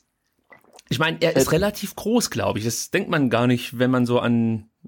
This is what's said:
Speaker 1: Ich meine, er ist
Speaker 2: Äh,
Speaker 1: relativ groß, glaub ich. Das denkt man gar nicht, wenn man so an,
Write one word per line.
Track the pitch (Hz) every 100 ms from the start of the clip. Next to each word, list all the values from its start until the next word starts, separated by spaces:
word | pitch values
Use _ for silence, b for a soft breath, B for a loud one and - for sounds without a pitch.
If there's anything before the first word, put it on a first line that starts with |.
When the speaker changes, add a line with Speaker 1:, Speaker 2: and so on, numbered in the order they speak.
| _ _ _ _ _ - _ - -
Speaker 1:
Ich | 120
meine, | 160 160
er | 160 139
ist | 131
Speaker 2:
Äh, |
Speaker 1:
relativ | 156 202 208 196 -
groß, | 202 233 -
glaub | 117 101 101
ich. |
Das | 113 - -
denkt | 175 -
man | 165 135
gar | 113 123
nicht, | 123 - 113
wenn | 123
man | 127 120
so | 120
an, | 120 117 113 110 98 _